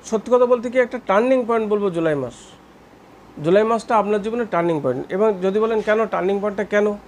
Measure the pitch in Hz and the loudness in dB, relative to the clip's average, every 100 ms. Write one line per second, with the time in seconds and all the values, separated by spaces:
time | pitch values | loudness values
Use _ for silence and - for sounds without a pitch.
0 | - 220 220 247 247 247 240 254 247 254 | -4 -6 0 2 4 2 0 -2 -2 -4
1 | - 196 247 262 226 233 214 208 202 170 | 0 2 4 2 2 -2 0 0 0 0
2 | 160 147 123 - - - - - - - | 0 -2 -4 -10 -20 -20 -20 -20 -20 -20
3 | - - - - 151 190 220 226 - 233 | -20 -20 -20 -6 2 4 4 0 0 0
4 | 190 208 202 233 226 170 170 160 139 127 | 2 -2 -2 -4 -2 0 0 0 -2 -4
5 | - 185 220 196 185 202 220 220 214 214 | -4 0 0 2 -2 0 0 0 0 0
6 | 220 180 180 202 208 202 202 208 208 208 | 0 -2 -2 -2 -2 -4 -2 0 0 -2